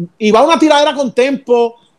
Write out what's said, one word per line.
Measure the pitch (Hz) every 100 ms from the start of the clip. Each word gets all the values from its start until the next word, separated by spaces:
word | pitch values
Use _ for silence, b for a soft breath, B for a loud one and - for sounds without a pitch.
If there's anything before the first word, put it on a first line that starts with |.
| 175 _
y | 214
va | 220
una | 294 330
tiradera | 311 294 294
con | 277 262
Tempo, | - 262 269 - 240 233 233 b